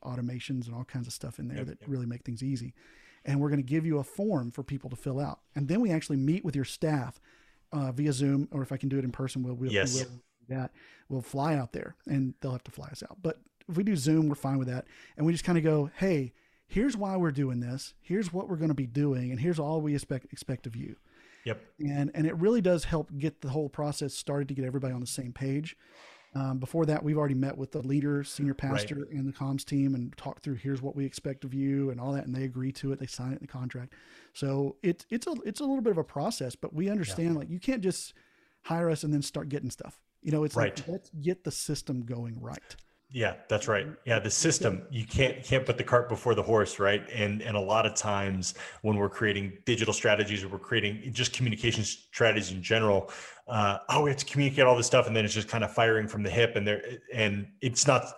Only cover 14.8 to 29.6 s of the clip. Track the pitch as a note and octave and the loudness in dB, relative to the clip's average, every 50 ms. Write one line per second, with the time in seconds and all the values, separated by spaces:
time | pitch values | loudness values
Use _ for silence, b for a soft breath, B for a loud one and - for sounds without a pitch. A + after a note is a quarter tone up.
14.8 | B B B B B B B - D3+ E3 E3+ D#3+ - F#3 F3 E3 D3+ D#3+ D#3 D3+ | B B B B B B B 0 0 2 2 2 2 2 2 4 4 4 4 2
15.8 | C#3+ D#3 - - F3+ G3 F3 D3 C3 B2 - _ _ _ _ _ _ _ - F#3+ | 2 -2 -2 -2 0 2 2 2 0 -2 -8 _ _ _ _ _ _ _ 0 0
16.8 | A#3+ C#4+ A3+ G3+ G3+ G3 F#3+ F#3 F3 D#3+ C#3 C#3 C#3+ C3 B2 A#2+ A#2+ A#2+ B2+ C3+ | 2 2 0 0 -2 -2 0 0 2 2 2 0 0 0 0 -2 -2 -4 -6 -6
17.8 | - - - _ _ - E3+ G#3 A3 E3+ E3 F#3 - - F#3 D3+ D#3+ D#3 C#3+ C3+ | -8 -12 -18 _ _ -2 -2 0 0 -2 -4 -4 -4 -4 -2 0 2 2 2 0
18.8 | C3+ A#2 A#2 C#3 D3 C#3+ C3+ B2 B2 B2 C3 A2+ C3+ F3 F3 D#3 D3+ D3 D#3+ D#3+ | -2 -2 0 2 2 2 2 0 -2 -2 -2 0 0 0 0 0 0 0 0 0
19.8 | D3+ D3+ C#3+ C#3 - - C#3 B2+ - - - - - - C3 A#2 - B2 A2 A#2+ | 0 0 0 -2 -2 -4 -6 -6 -6 -10 -14 -10 -8 -6 -6 -6 -6 -8 -8 -8
20.8 | - - G#2+ - b b b b b b b b b A2+ A2 - - - _ - | -10 -10 -12 -14 b b b b b b b b b -6 -6 -6 -8 -14 _ -6
21.8 | D3+ C#3+ C#3+ C#3+ C#3+ - - E3 D3+ D#3 - E3 E3+ G#3+ A#3+ A#3+ F3+ F#3 F3 D#3+ | -4 -2 0 0 0 0 0 0 0 0 2 2 4 4 4 4 4 4 4 4
22.8 | - - E3+ D#3 D3+ - D3 C#3 C#3+ D#3+ - _ - C3+ B2+ D#3 D3+ C#3 - - | 2 0 0 -2 -2 -4 -4 -4 -4 -4 -4 _ -6 -4 -2 -2 -2 -4 -4 -4
23.8 | D3 D3 C#3 - D3+ C3+ - - - - C#3+ C#3+ C#3+ C3+ C#3 C3+ C3 B2+ B2+ C#3 | -4 -4 -4 -4 -4 -6 -6 -6 -6 -4 -2 -2 -2 -2 -4 -4 -4 -2 -2 -2
24.8 | C3 C3 B2+ B2 B2 B2 - - B2+ B2 A#2+ - C3+ C3+ C3+ D3 D#3 D#3+ b b | -2 -2 -4 -4 -6 -6 -6 -6 -8 -8 -6 -4 -2 -2 -2 -2 -4 -6 b b
25.8 | b b b b b b b b b b - C3+ C3+ C3 C3 C3 B2+ - - E3 | b b b b b b b b b b -6 -4 -2 -2 -2 -2 -4 -2 0 2
26.8 | D#3+ D3+ D3+ D3+ D3+ D3 D3+ D3+ D3 C#3 C3+ B2+ C3+ C3+ - - C3+ - - D3+ | 2 2 2 2 0 0 0 2 2 2 2 2 0 0 -2 -6 -8 -6 -6 -6
27.8 | A#2+ C3 C#3 D3 C#3 D3 C#3+ C#3+ C#3 - - - C#3+ C#3+ C3+ - C#3+ C3+ C3+ C3 | -2 0 0 2 2 2 0 0 -2 -4 -4 -2 -2 -2 0 0 -2 0 0 0
28.8 | G#2 - D3 C#3+ C#3+ - D3+ C#3 C3+ C#3 C3+ - C3+ C3+ C#3 C#3 | -2 -4 -6 -8 -8 -8 -6 -4 -4 -4 -4 -4 -4 -4 -4 -4